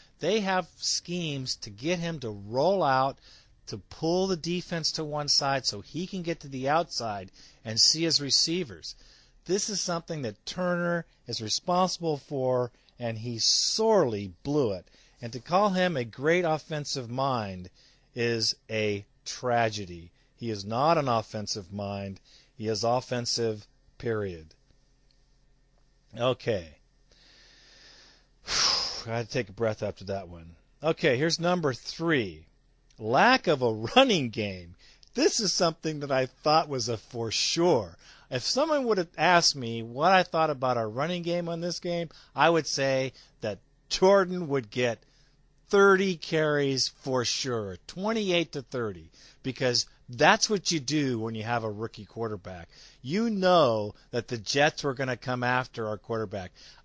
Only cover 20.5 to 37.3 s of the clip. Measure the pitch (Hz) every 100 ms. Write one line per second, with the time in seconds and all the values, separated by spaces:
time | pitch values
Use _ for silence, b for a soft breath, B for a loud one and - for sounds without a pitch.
20.5 | 104 98 113 151 165 135 117 - 110 104
21.5 | 110 90 98 101 101 98 95 b b b
22.5 | - 107 104 113 123 - 123 120 - 113
23.5 | 107 - _ _ - 120 110 101 85 78
24.5 | _ _ _ _ _ _ _ _ _ _
25.5 | _ _ _ _ _ _ 113 123 120 127
26.5 | 101 80 - _ _ _ b b b b
27.5 | b b b b b b b b _ -
28.5 | - - - - - 110 117 117 131 104
29.5 | 98 113 107 104 - 95 98 87 87 82
30.5 | 85 _ _ 151 165 160 120 165 160 170
31.5 | 180 151 120 - - 165 147 98 78 -
32.5 | _ _ _ _ - 110 131 214 254 -
33.5 | 143 123 110 113 247 269 185 123 113 101
34.5 | 95 87 90 b b b - 302 - 196
35.5 | - 175 165 160 151 139 131 131 _ 156
36.5 | 156 151 135 113 110 - 120 113